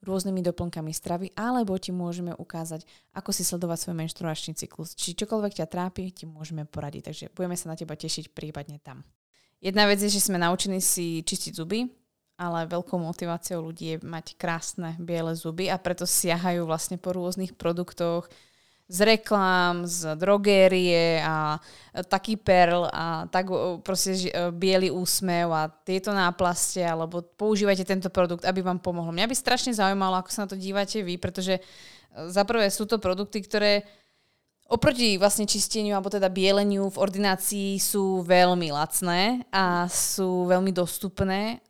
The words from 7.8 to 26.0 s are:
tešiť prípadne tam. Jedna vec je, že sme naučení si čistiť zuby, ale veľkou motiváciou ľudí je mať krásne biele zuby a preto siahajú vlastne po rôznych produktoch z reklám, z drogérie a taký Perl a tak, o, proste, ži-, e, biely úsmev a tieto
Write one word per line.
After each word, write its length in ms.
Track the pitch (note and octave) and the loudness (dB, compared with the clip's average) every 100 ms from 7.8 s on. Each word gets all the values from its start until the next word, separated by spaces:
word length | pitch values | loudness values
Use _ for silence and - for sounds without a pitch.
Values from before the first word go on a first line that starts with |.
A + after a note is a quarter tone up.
| D#3+ | -10
tešiť 400 | D#3 D#3+ - D3+ | -10 -8 -8 -10
prípadne 480 | - D3+ D3 C#3+ D3 | -12 -12 -12 -14 -16
tam. 240 | - B2+ - _ _ _ _ _ | -18 -20 -20 _ _ _ _ _
Jedna 240 | F#3+ G3+ G#3 | -2 4 4
vec 160 | G3+ | 4
je, 80 | G#3 | 2
že 120 | G3+ G3+ | 2 0
sme 80 | F3+ | 2
naučení 400 | E3+ F#3 G3 F#3+ | 2 2 -2 0
si 400 | F#3 - E3+ E3 | 0 0 -2 -4
čistiť 320 | E3 F#3 - | -4 -6 -6
zuby, 320 | - D#3+ G#3+ B3 - _ _ _ - | -8 -4 -4 -4 -8 _ _ _ -10
ale 240 | F3 E3+ E3 | -6 -4 -4
veľkou 320 | F3 F3 F3+ | -6 -4 -4
motiváciou 640 | E3 E3+ F3 E3+ - F3 D#3+ | -4 -6 -6 -6 -6 -6 -8
ľudí 160 | E3+ E3 | -8 -8
je 120 | D#3+ | -8
mať 320 | - E3 - | -8 -12 -12
krásne 640 | - F3+ E3 - - E3 E3 | -6 -4 -4 -6 -8 -8 -8
biele 400 | E3+ E3+ E3 E3 | -4 -4 -2 -4
zuby 320 | E3 E3 F#3 | -6 -4 -2
a 80 | F#3 | -2
preto 320 | F#3 F3+ F3+ | -2 -4 -2
siahajú 560 | - F3+ E3+ F3+ F3 D#3+ | 0 0 0 0 0 -2
vlastne 320 | E3 - F3+ | -4 -4 -6
po 160 | F#3 | -6
rôznych 400 | F3+ F3 F#3 F#3 | -4 -4 -4 -8
produktoch 800 | - E3 E3+ F3 - E3+ E3+ E3+ - _ _ _ _ - | -4 -2 -2 -4 -4 -2 -2 -6 -16 _ _ _ _ -6
z 320 | F3+ G#3 A3 | 2 4 4
reklám, 720 | - G#3 F#3+ F#3 F3 F3 F3 | 4 2 4 4 4 2 -2
z 240 | F3 D#3+ | -4 -4
drogérie 1040 | D#3 F#3 G3+ G3+ G3 F#3 F#3 F3+ E3+ E3 D#3+ D#3 | 0 4 4 6 8 8 6 4 4 4 2 2
a 320 | D#3 D3+ D#3 - - - - - | 0 0 -2 -8 -20 -12 -10 -2
taký 320 | F#3+ - G#3+ | -2 0 -2
Perl 480 | - F3+ E3+ F3 E3+ | 4 8 8 6 0
a 400 | - E3 D#3+ E3 | -2 -4 -4 -2
tak, 160 | F#3 F#3+ | -2 0
o, 320 | F3+ F3+ F3 | 0 -2 -4
proste, 320 | - F#3 G3+ | -2 0 0
ži-, 160 | F#3+ F3+ | -2 -2
e, 240 | F3 F3 | -2 -2
biely 400 | E3+ F#3+ F#3 F#3 | 0 4 4 4
úsmev 560 | F3+ F3+ - F#3+ E3+ E3+ | 0 0 0 2 2 2
a 240 | D#3+ D#3 | 0 -2
tieto 400 | - - F#3 | -6 -4 -2